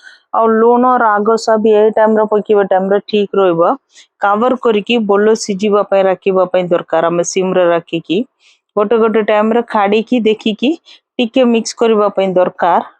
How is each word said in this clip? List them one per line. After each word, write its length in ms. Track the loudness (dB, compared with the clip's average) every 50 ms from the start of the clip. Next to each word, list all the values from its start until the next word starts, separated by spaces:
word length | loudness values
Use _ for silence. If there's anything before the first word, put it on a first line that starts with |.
| -20 -20 -20 _ _ _
ଆଉ 120 | -2 0 0 2
ଲୁଣ, 320 | 2 2 2 2 2 2 2 2 2 2
ରାଗ 300 | 2 0 0 0 0 0 0 0
ସବ 240 | 0 0 0 2 2 2
ଏ 140 | 4 4 2 2
ଟାଇମରେ 340 | 2 2 2 2 2 0 0
ପକେଇବା 380 | 0 -2 -2 0 0 0 0 2
ଟାଇମରେ 340 | 2 0 0 0 0 -2 -2 -2
ଠିକ 260 | -2 -2 -2 -2 -2 0
ରହିବ। 260 | 0 0 2 2 2 0 0 0 -4 _ _ _ -20 -20 _ _ -4
କଭର 320 | -2 -2 0 0 0 -2 -2 -2
କରିକି 340 | -2 -2 -2 -2 -2 -2 -2 -2 0
ଭଲ 220 | 0 0 2 2 2 0
ସିଝିବା 460 | 0 -2 -6 -6 -4 -2 0 0 0 0
ପାଇଁ 180 | 0 0 0 0
ରଖିବା 400 | 0 -2 -2 -2 -2 0 0 0
ପାଇଁ 180 | 0 -2 -2 -2 0
ଦରକାର। 340 | -2 -2 -2 -2 -2 -2 0
ଆମେ 180 | 0 -2 -2 -4 -2
ସିମରେ 360 | -2 -4 -2 0 0 0 2 2
ରଖିକି 500 | 0 -2 -4 -6 -10 -8 -6 -4 -4 -4 -4 _ _ _ _ _ _ _ _ _ -4
ଗୋଟେ 200 | -4 -2 0 0
ଗୋଟେ 260 | 0 2 0 0 0 0
ଟାଇମରେ 380 | 0 0 0 0 0 0 -2 -2 -2
କାଢିକି 480 | -2 -2 0 0 0 -2 -2 -2 -2 0
ଦେଖିକି 500 | 0 0 -2 -2 -2 -6 -4 -2 -2 -4 -4 -4 _ _ -20 _ _ _
ଟିକେ 300 | -6 -6 -4 -2 0 0 2
ମିକ୍ସ 280 | 2 0 0 -2 -4 -4
କରିବା 320 | -2 0 2 2 2 0 0
ପାଇଁ 180 | 0 -2 -2 0
ଦରକାର। 480 | 0 0 0 0 -2 -2 0 0 0 0 -2 -6 _